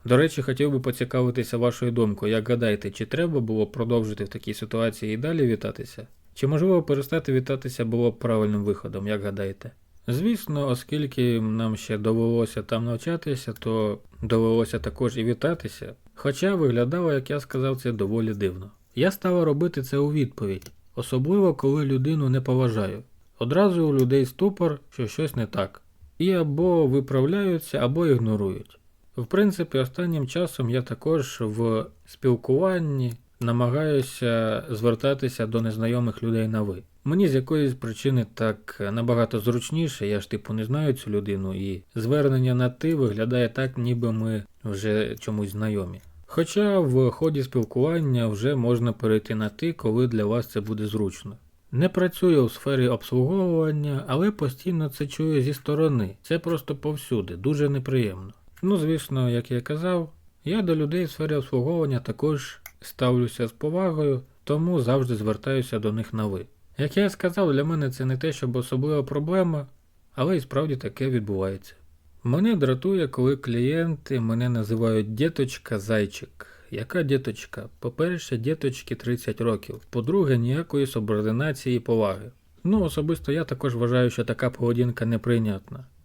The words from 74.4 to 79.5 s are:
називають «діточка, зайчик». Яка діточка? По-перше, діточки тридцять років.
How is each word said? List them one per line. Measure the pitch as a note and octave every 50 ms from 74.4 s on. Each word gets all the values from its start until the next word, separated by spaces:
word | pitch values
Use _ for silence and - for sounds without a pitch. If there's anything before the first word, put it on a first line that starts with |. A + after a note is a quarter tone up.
| B2 B2
називають | A#2+ A2+ A2 G#2 A#2 A2+ A#2 A2+ A2 A2 G#2 G#2+ A2
«діточка, | A2 D3 E3 - - C3+ B2+ - - - - A2+ G#2
зайчик». | G2 G#2+ A2+ G#2+ G#2 G2+ - - - - - - - - - - - -
Яка | B2+ - B2 - - F3+
діточка? | D#3+ C3+ C#3 C3 C3 A#2+ G2+ - - - - G#2 G#2+ G#2 - -
По-перше, | - A#2+ B2 - D#3+ F3 F3+ E3 - - C3+
діточки | A#2 A2+ C#3+ D#3 - - C3+ B2 - - - A#2+
тридцять | - - A#2+ B2 A#2+ - - G#2+ -
років. | A#2 A#2